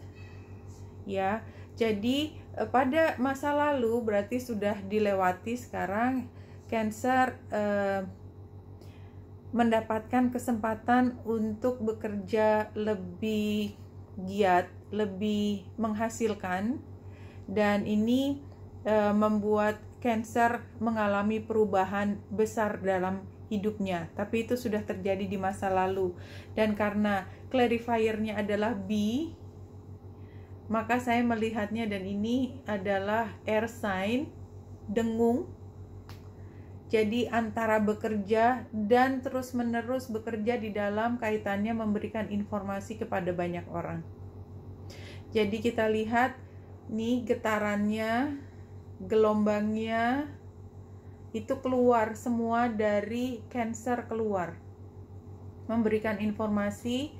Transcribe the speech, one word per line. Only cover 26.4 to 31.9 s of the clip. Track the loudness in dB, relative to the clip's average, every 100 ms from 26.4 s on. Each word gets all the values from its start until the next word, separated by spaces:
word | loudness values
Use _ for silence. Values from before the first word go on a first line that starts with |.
| -6 0
dan | 2
karena | 2 0 2 2 2 -2 -12 -2
clarifiernya | 2 4 2 2 2 2 0 -2 -2
adalah | 0 2 0
B, | 0 0 2 2 0 -2 -8 -16 -16 -16 -16 -16 -16 -16 -16 -16 -16 -16 -14 -2
maka | -2 0 0
saya | 2 2
melihatnya, | 2 2 0 -2 -2 -2
dan | -2